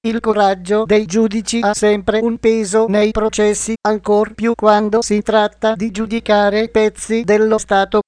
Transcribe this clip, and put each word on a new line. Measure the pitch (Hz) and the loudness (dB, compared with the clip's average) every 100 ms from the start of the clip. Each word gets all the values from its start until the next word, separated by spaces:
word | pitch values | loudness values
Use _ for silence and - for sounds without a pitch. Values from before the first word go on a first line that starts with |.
Il | 226 226 | -2 -2
coraggio | 226 208 196 190 180 208 | 0 2 2 0 -2 -2
dei | 196 214 | 2 0
giudici | 208 202 226 220 202 233 | 2 0 0 -2 -4 -2
ha | 208 | -2
sempre | 208 208 208 185 214 | 0 0 0 0 -2
un | 233 226 | -2 0
peso | 226 226 202 214 226 | 0 0 0 0 2
nei | 208 214 | 2 0
processi, | 220 214 214 208 208 - 226 214 | 0 -2 0 0 0 -6 -4 -2
ancor | 214 208 208 214 | -2 0 0 0
più | 220 226 | -2 -4
quando | 233 220 208 214 220 | 0 2 2 2 -2
si | 226 208 | 0 -2
tratta | 208 214 208 _ 220 | 2 0 0 _ -4
di | 220 220 | -2 -6
giudicare | 190 220 226 - 208 202 214 226 | -6 -6 -4 0 2 2 0 0
pezzi | 220 214 214 - 226 | 0 0 -2 -4 -4
dello | 202 214 220 214 | 2 2 2 0
Stato. | - 196 196 214 | 0 0 2 -2